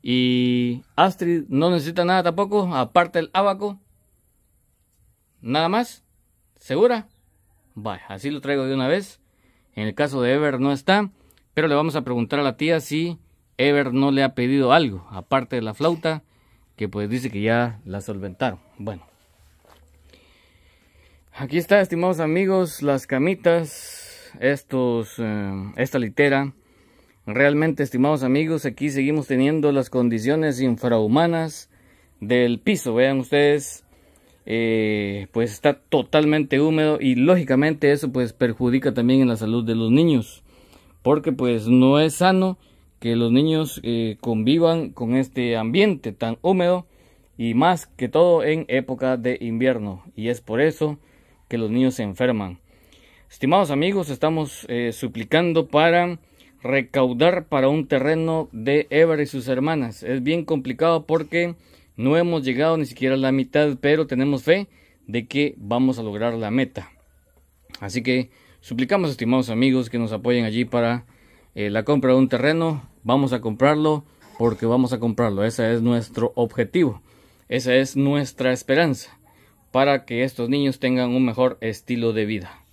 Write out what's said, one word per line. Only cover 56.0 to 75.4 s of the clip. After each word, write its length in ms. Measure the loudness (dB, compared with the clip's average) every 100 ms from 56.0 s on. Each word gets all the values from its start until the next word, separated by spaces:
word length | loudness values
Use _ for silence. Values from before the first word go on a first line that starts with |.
| 0 -4 _ _ _ _
recaudar 880 | -2 -2 -2 0 0 4 2 2 -2
para 220 | 2 2
un 180 | 2 0
terreno 600 | 0 0 0 0 -2 -4
de 380 | -6 0 0 2
Ever 300 | 4 4 4
y 60 | -2
sus 200 | -4 -4
hermanas. 560 | -2 0 -2 -4 -8
Es 200 | -6 -4
bien 200 | -2 -2
complicado 600 | -2 -4 -4 -2 0 0 0
porque 480 | -2 0 -2 -2 -6 _ _ _ -2
no 200 | 2 2
hemos 260 | 2 0
llegado 320 | -2 0 0 0
ni 80 |
siquiera 300 | -2 -2 0
a 40 | 2
la 120 | 2
mitad, 460 | 0 0 2 2 0
pero 280 | 2 2 2
tenemos 340 | 0 0 0
fe 240 | 2 0 0 _ _ _ -8
de 200 | -6 -4
que 260 | -2 -2 -4
vamos 420 | -4 0 0 0
a 20 |
lograr 320 | -6 -4 -4
la 160 | -2 -2
meta. 400 | -2 -2 -6 -16 _ _ _ _ _ _ _ _ -14
Así 220 | -8 -6
que 280 | -2 -2 -2 _ _ _
suplicamos, 500 | -12 -4 0 0 0
estimados 380 | -2 0 0 0
amigos, 380 | 0 2 0 -2
que 100 | -4
nos 140 | -4
apoyen 320 | -4 0 0
allí 200 | 0 -2
para, 420 | -2 0 0 -2 -8 _ _ _ _
eh, 160 | -8 -4
la 140 | -4
compra 280 | 0 0 4
de 60 | 4
un 100 | 4
terreno. 540 | 2 0 0 0 -4 -10 _
Vamos 280 | 0 0 2
a 80 | -2
comprarlo 640 | -4 2 2 4 2 0 -4 _ -20 -2
porque 280 | 0 0 0
vamos 260 | 2 2
a 60 | 0
comprarlo. 460 | -2 0 0 0